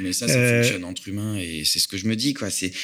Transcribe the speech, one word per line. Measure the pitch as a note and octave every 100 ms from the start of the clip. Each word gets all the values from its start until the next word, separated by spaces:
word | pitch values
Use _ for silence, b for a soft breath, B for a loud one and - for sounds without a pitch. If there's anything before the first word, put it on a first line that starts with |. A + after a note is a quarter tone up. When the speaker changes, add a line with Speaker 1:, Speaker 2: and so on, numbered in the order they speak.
Speaker 1:
mais | F#2
ça, | F#2 A#2+
ça | B2+
Speaker 2:
Euh, | B2 A#2+
Speaker 1:
fonctionne | A#2+ F#2+
entre | F2 F2+ G2
humains | G2+ G#2+ G#2
et | E2+ D#2+
c'est | D2+ E2
ce | -
que | G2
je | G#2+
me | A2
dis, | C3+
quoi. | C#3 G2+
C'est, | - F#2 B